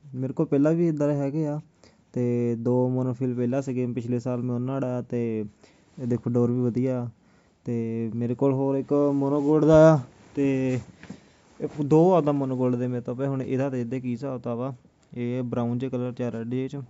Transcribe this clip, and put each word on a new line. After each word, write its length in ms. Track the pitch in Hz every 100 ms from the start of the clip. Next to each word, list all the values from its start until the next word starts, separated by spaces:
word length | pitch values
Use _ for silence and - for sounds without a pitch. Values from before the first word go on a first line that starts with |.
| 139
ਮੇਰੇ 280 | 127 131
ਕੋਲ 120 | - 151
ਪਹਿਲਾਂ 260 | 139 151
ਵੀ 140 | 165 170
ਇੱਦਾਂ 200 | 151 147
ਦੇ 60 | 143
ਹੈਗੇ 300 | 139 151 151
ਆ, 120 | 147 - _ - _ _
ਤੇ 420 | 127 123 120 120 117
ਦੋ 280 | 117 123 127
ਮੋਨੋਫਿਲ 440 | 127 127 123 131 123
ਪਹਿਲਾਂ 260 | 120 135
ਸੀਗੇ 240 | 139 123 123 123
ਪਿਛਲੇ 240 | 117 123
ਸਾਲ, 220 | 127 123
ਮੈਂ 120 | 123 120
ਉਹਨਾਂ 240 | 123 135
ਦਾ, 200 | 127 123
ਤੇ 180 | 120 120 117 110
ਇਹ 680 | 104 _ - _ _ - 123
ਦੇਖੋ 220 | 120 127
ਡੋਰ 220 | 120 120
ਵੀ 100 | 123
ਵਧੀਆ। 480 | 123 113 131 127 120 - _ _ _ _ -
ਤੇ 440 | 117 113 113 113 117
ਮੇਰੇ 200 | 120 123
ਕੋਲ 180 | 139
ਹੋਰ 220 | 131 135 135
ਇੱਕ 180 | 123 143 143 143
ਮੋਨੋਗੋਲਡ 500 | 139 147 143 156 151
ਦਾ 260 | 156 160
ਆ, 80 | 156 120 - - -
ਤੇ 440 | 139 135 131 127 - - - - _ _ _ _
ਇੱਕ 220 | 151 147
ਦੋ 200 | 143 156 175
ਆਦਾ 180 | 180 147
ਮੋਨੋਗੋਲਡ 440 | 143 135 127 127 123
ਦੇ 120 | 123
ਮੇਰੇ 140 | 123
ਤੋਂ 140 | 120 123
ਪਏ। 120 | 139
ਹੁਣ 140 | 135
ਇਹਦਾ 280 | 131 131 139
ਦੇਖਦੇ 300 | 127 120 131
ਕੀ 120 | 127
ਹਿਸਾਬ 260 | 120 139 127
ਕਿਤਾਬ 240 | 127 117
ਆ। 120 | 131 127 _ _ _ 123
ਇਹ 280 | 120 127
ਬਰਾਊਨ 340 | 123 120 120 123
ਜਿਹੇ 120 | 131
ਕਲਰ 220 | 123 123
'ਚ 100 | 123
ਆ, 100 | 120
ਰੈੱਡ 180 | 113 113
ਜਿਹੇ 180 | 127 131
'ਚ। 140 | 139